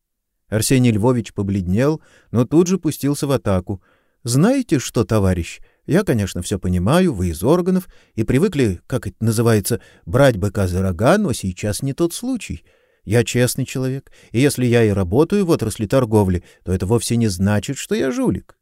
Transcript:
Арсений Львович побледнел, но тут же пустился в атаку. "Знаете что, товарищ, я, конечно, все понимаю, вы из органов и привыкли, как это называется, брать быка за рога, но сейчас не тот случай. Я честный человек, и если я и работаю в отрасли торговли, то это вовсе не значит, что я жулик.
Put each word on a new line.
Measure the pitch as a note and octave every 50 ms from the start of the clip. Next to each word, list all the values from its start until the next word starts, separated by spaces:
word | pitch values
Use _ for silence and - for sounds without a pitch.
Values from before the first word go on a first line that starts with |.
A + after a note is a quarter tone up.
| _ _ _ _ _ _ _ _ _ _
Арсений | G2 A2 G#2+ - C#3 C3 B2 B2
Львович | A2 G2+ G2+ B2+ B2+ A#2+ G#2 - -
побледнел, | - G2+ G2 G2 G2+ F2+ F2 F#2 G#2+ C3 D3 D#3+ D#3 - _ _ _ _ _
но | - A2 B2+
тут | - C#3+ D#3+ F3+ E3+
же | F#3+ F3
пустился | - D#3+ - - - C#3 C#3+ - -
в | C#3
атаку. | C#3 B2 - A2 G2 F#2 F#2 - G#2 - - _ _ _ _ _ _ _
"Знаете | - A#2 A#2+ C3+ E3 A3+ C4+ C#4+ B3 - E3 C3
что, | - - - B2+ A2
товарищ, | - A#2 A2 G2 F#2 F2+ F2+ D#2+ - - - - - _ _ _
я, | - C3+ E3+
конечно, | G3 F#3 C#3+ A2 G2+ F#2 - F#2
все | F2+ - G#2 F2+
понимаю, | - F#2 F2+ F2+ F2 G#2 D3 F3 F#3+ F3
вы | B2+ F2+ F#2 F2
из | D#2+ D#2
органов | F#2 B2 E3 F3+ F3 F#3 F#3 F#3 F#3 - - - _ _ _
и | - A#2
привыкли, | - - C#3 F3 A3 E3 C#3+ C3 G#2+ F2+ - -
как | - C3+ B2 -
это | G2+ - _
называется, | A2 A2+ A2 A2+ A#2 A#2 A2+ G#2+ F#2 - A#2+ - - - - _ _
брать | - F#2+ B2+ C#3+ C3+ A#2
быка | F#2 G2 G2+ F#2 G#2 G2
за | F2+ F2+ F#2
рога, | F#2+ F#2+ F2+ E2 G#2+ C3 C3 B2
но | G#3 D#3+
сейчас | A2+ - - F#2+ F2+ - - G#2 G2+ -
не | - C#3
тот | C3 - E3+ E3
случай. | - - - B3 C4+ G#3+ - - F2 - - _ _ _ _ _ _ _ _
Я | - G2 A#2+
честный | - - - B2 B2 A#2+ - - B2+
человек, | - - C3 C3 C3 C3 C#3 - - - - - _
и | - A2+
если | C3+ C#3+ - - B2+
я | B2 A2+ A#2+
и | A2+ G#2+
работаю | G2 F#2+ F#2+ E2+ F#2+ C3 D#3+ E3+ G3+ G#3 G3
в | E3+
отрасли | D#3+ - - G#2+ - - A2
торговли, | F#2+ - C3+ B2 G#2+ A2 G#2+ G#2 F#2 F2+ F2 - - _ _ _
то | -
это | F#2 F#2 G2+
вовсе | F#2 A#2+ A#2 - - A#2+
не | A#2 A#2 G#2+
значит, | F#2 F#2 F#2+ G2+ G#2 G#2 - - - -
что | - - G#3
я | A3 B3+ C4
жулик. | B3 B3+ C4 G3+ - - - - _ _